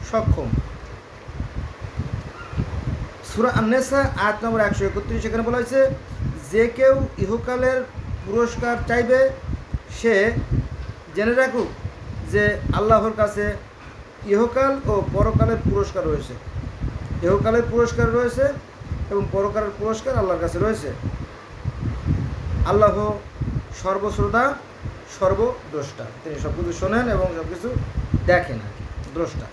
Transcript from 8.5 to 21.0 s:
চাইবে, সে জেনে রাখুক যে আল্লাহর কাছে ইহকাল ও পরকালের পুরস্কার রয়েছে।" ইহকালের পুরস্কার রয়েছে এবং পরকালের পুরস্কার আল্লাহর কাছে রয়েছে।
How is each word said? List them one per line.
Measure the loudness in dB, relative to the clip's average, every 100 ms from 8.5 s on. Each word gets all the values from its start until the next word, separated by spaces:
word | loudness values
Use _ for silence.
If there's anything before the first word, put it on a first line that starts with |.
| 2 -2 0 0
চাইবে, | 2 4 6 6 2 -6 -8 -6 -8 -8 -2
সে | 4 6 4 2 0 0 0 -6 -10 -12 -8
জেনে | 0 2
রাখুক | 4 2 2 -2 -4 -10 -10 -12 -10 0
যে | 4 4 2 0
আল্লাহর | 0 6 6 6 2
কাছে | 0 2 -2 -2 -8 -18 -18 -18 -18 -12 2
ইহকাল | 4 4 4 2 2 2
ও | 0 2
পরকালের | 2 4 6 4 4
পুরস্কার | 2 2 0 -2 0
রয়েছে।" | -2 -4 -10 -10 -8 -8 -6 -6 -6 -6 -2 2
ইহকালের | 4 4 2 2
পুরস্কার | 2 2 2 2
রয়েছে | 4 0 2 0 0 -10 -16 -8 -6 -2
এবং | -2 0
পরকালের | 0 0 0 -4 -2
পুরস্কার | -4 -2 0 0
আল্লাহর | 2 0
কাছে | 0 0
রয়েছে। | 0 0 -4 -6